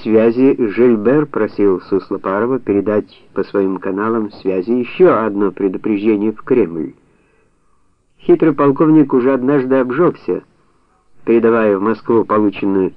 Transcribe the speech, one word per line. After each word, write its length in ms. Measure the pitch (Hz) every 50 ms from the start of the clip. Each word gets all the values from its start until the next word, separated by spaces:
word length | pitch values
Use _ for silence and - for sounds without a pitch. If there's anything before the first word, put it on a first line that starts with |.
связи, 560 | - 113 110 110 110 117 113 123 131 135 -
Жильбер 680 | - 123 107 92 107 123 123 117 107 101 113 139 151 151
просил 540 | 143 - 107 107 101 - - 101 101 92 85
Суслопарова 760 | - - 98 95 - - 101 92 - 98 95 101 113 123 131 123
передать 640 | - - 101 101 95 104 104 107 101 - - - _ _ -
по 80 | -
своим 340 | 95 - - 101 98 95 95
каналам 540 | 90 - 98 92 98 104 113 117 117 107 101
связи 400 | - - - 98 92 95 90 110
ещё 480 | 120 123 123 120 - - 185 175 131 107 110
одно 240 | 107 101 101 104 95
предупреждение 840 | - - 98 95 92 98 - 107 107 101 101 113 110 101 104 110
в 100 | 107 -
Кремль. 520 | - - 135 123 104 82 85 82 73 67 - _ _ _ _ _ _ _ _ _ _ _ _ _ _ _ _ _ _ _ _ _ _ _ _ _
Хитрый 340 | - - 175 165 - 160 143
полковник 580 | 139 143 143 135 139 165 156 156 156 143 135
уже 220 | 139 127 120 135 135
однажды 400 | 127 123 131 147 143 127 127 131
обжёгся, 720 | 135 123 127 123 - 180 156 135 - - - 90 82 - _ _ _ _ _ _ _ _ _ _ _ _ _ _ - -
передавая 500 | - 113 117 113 113 117 117 110 107 101
в 60 | 95
Москву 420 | 98 110 113 107 - - 120 113 95
полученную 680 | - 104 107 107 104 98 - - 98 98 95 95 90 -